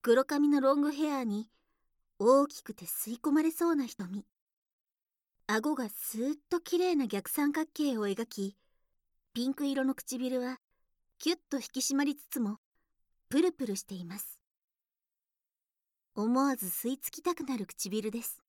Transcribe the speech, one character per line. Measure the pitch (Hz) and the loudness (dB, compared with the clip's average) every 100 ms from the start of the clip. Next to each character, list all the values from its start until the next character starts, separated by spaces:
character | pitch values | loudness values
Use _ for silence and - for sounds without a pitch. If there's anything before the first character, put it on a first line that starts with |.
黒 | 240 233 | 6 4
髪 | 269 285 294 | 4 4 4
の | 285 | 6
ロ | 269 | 6
ン | 285 | 4
グ | 294 | 2
ヘ | 285 302 | 0 -2
ア | 277 | 0
に、 | 233 208 220 _ _ _ _ _ _ _ | -2 -4 -8 _ _ _ _ _ _ _
大 | 214 269 285 | 6 8 6
き | - | -4
く | - | -14
て | - | -14
吸 | 175 - 220 | -10 -8 -8
い | 240 | -4
込 | 302 | 2
ま | 294 | 4
れ | 320 | 4
そ | 320 339 | 2 2
う | |
な | 302 | 2
瞳。 | 240 - 180 196 - _ _ _ _ _ _ _ _ _ _ _ - | -2 -6 -8 -8 -12 _ _ _ _ _ _ _ _ _ _ _ -4
顎 | 220 294 | -2 0
が | 302 220 | -2 -4
ス | - - 214 | -8 -8 -4
ー | 254 | -4
ッ | 294 _ | -4 _
と | 349 | -4
綺 | - 349 | -2 0
麗 | 370 | 2
な | 311 240 | 2 0
逆 | 202 - | -4 -4
三 | - 294 | 0 0
角 | 302 320 | 0 -4
形 | - 285 226 | -2 -2 0
を | 202 | -2
描 | 190 | -2
き、 | 233 - 196 - _ _ _ _ _ _ _ | -6 -4 -6 -6 _ _ _ _ _ _ _
ピ | 233 254 | -4 -4
ン | |
ク | 269 | 0
色 | 277 269 | 0 2
の | 262 | 0
唇 | 269 - 262 254 254 | -2 -6 -4 -2 -2
は、 | 247 254 _ _ _ _ _ _ | -2 -8 _ _ _ _ _ _
キ | 311 | -2
ュ | |
ッ | 359 _ | -2 _
と | 277 | -6
引 | |
き | - 262 | -4 -4
締 | - 277 | 0 2
ま | |
り | 285 | 0
つ | 285 - | -2 -8
つ | 262 | -4
も、 | 214 214 _ _ _ _ _ _ _ | -4 -4 _ _ _ _ _ _ _
プ | 269 | 2
ル | 359 | 2
プ | 339 | 0
ル | 240 | -4
し | 196 | -4
て | - | -6
い | 190 | -12
ま | 170 202 | -10 -10
す。 | - - _ _ _ _ _ _ _ _ _ _ _ _ _ _ _ _ _ | -12 -16 _ _ _ _ _ _ _ _ _ _ _ _ _ _ _ _ _
思 | - 214 254 | -4 0 2
わ | 277 | 2
ず | 254 185 | 0 -4
吸 | - 240 | -4 -4
い | 269 | -6
付 | - - | -8 -4
き | |
た | 349 | -4
く | 339 | -4
な | 277 247 | -4 -6
る | |
唇 | 185 - 196 214 214 | -6 -8 -4 -4 -4
で | 226 | -6
す。 | - - | -10 -14